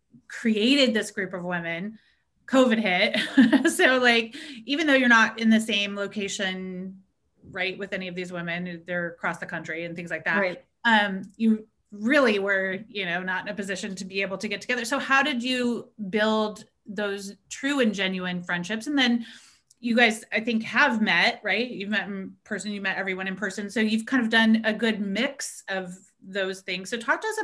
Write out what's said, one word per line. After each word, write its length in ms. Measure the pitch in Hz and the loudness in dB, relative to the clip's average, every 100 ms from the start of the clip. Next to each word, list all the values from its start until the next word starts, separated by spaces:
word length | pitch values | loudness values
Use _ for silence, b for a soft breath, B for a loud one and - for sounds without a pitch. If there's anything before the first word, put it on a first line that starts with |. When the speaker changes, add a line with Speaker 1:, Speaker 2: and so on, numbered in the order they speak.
| _ - - | _ -20 -18
Speaker 1:
created 680 | - 233 208 233 285 254 | -4 0 2 4 4 4
this 160 | 220 202 | 2 -2
group 240 | - 185 | -6 -8
of 80 | 185 | -6
women, 540 | 175 175 170 165 208 220 B B B _ - | -6 -6 -4 -6 -8 -12 B B B _ 0
covid 320 | 262 247 220 | 4 6 4
hit. 880 | 202 180 208 - - - 240 285 330 | 2 2 2 0 2 6 8 6 4
<laughs> 20 | |
So, 280 | 320 320 262 | 4 4 6
like, 360 | 247 233 226 - 311 247 | 4 4 2 -8 -16 -12
even 220 | 226 285 311 | -4 0 4
though 80 | |
you're 140 | 269 247 | 4 6
not 300 | 226 220 - | 6 6 2
in 120 | 226 | 4
the 100 | 220 | 4
same 340 | 220 202 202 | 4 -2 -2
location, 1080 | 202 196 208 196 - 190 185 185 185 190 190 _ _ _ _ - | -4 -6 -6 -6 -4 -4 -4 -8 -8 -10 -14 _ _ _ _ -14
right, 260 | 185 185 185 | -6 -6 -6
with 140 | 196 | -8
any 160 | 190 185 | -6 -6
of 60 | |
these 180 | 175 180 | -8 -8
women, 500 | 175 170 175 180 170 170 | -8 -6 -6 -6 -10 -6
they're 220 | 175 170 | -4 -4
across 300 | 170 180 170 | -6 -6 -6
the 80 | 175 | -8
country 380 | 170 165 160 | -10 -8 -8
and 100 | 170 | -8
things 160 | 170 170 | -8 -8
like 140 | 160 | -6
that. 140 | 175 170 | -2 0
Speaker 2:
Right. 260 | 185 175 - _ | 0 -4 -14 _
Speaker 1:
Um, 380 | 233 220 202 190 190 - | 2 4 2 -4 -8 0
you 300 | 226 214 - _ _ | 2 2 -2 _ _
really 460 | 208 220 294 247 202 | -6 2 4 4 2
were, 400 | 196 190 190 190 226 | 0 0 -2 -4 -8
you 160 | 202 | -8
know, 180 | 180 175 | -4 -4
not 200 | 185 185 | -4 -6
in 60 | 202 | -6
a 60 | |
position 400 | 208 190 185 214 185 | -8 -6 -6 -8 -10
to 80 | |
be 180 | 190 196 | -8 -4
able 160 | 190 190 | -4 -4
to 100 | 214 | -6
get 120 | 196 | -6
together. 240 | - 247 | -4 -4
So 140 | 226 277 | -2 -2
how 240 | - 269 | 2 2
did 200 | 277 247 | 2 0
you 460 | 247 254 240 233 - - 196 | -2 0 0 -2 -8 -10 -4
build 540 | 214 220 220 214 202 - _ - | 0 2 2 0 -4 -16 _ -12
those 480 | 202 208 202 196 202 - | -6 -4 -4 -8 -14 -16
true 300 | - 277 285 | -6 -2 2
and 140 | 226 | 2
genuine 480 | 196 190 185 180 180 | 2 -2 -2 -4 -6
friendships? 440 | 175 175 175 220 294 | -4 -4 -4 -6 -2
And 100 | 285 | 2
then 280 | 247 233 B B B B B _ | 2 2 B B B B B _
you 140 | 233 226 | 0 4
guys, 280 | 233 220 - | 4 2 -4
I 80 | 226 | -4
think, 240 | 226 226 | 0 -2
have 360 | - 233 285 233 | 0 2 4 4
met, 400 | 202 170 214 240 | 4 4 2 0
right? 260 | 202 196 247 | -2 -2 -2
You've 200 | 185 202 | -6 -4
met 180 | 208 185 | -4 -4
in 240 | 196 185 - | -8 -10 -14
person, 280 | - 202 208 | -10 -8 -6
you've 100 | 202 | -6
met 140 | 196 180 | -4 -4
everyone 300 | 190 185 190 | -4 -4 -6
in 80 | 190 | -4
person. 340 | 202 202 202 | -6 -6 -4
So 80 | 226 | 0
you've 260 | 220 220 - | 2 0 0
kind 160 | 262 | 0
of 40 | 220 | 2
done 320 | 226 220 220 | 4 6 4
a 80 | 220 | 2
good 280 | 214 226 196 | 0 0 0
mix 600 | 196 196 277 - - - - | -2 -2 -2 -4 -12 -10 -6
of 280 | 190 180 185 - _ | -6 -6 -12 -20 _
those 420 | 190 196 190 185 | -10 -4 -4 -4
things. 280 | - 180 190 | -6 -8 -6
So 60 | 233 | -6
talk 220 | 226 339 | -2 -2
to 80 | 440 | -2
us 100 | 427 | -4